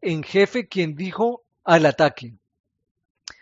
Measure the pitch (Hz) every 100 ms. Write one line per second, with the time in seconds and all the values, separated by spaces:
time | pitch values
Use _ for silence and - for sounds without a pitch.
0 | 190 156 - 190 202 247 190 185 160 147
1 | 185 185 233 240 _ _ - 165 151 -
2 | 151 - 120 107 _ _ _ _ _ _
3 | _ _ - -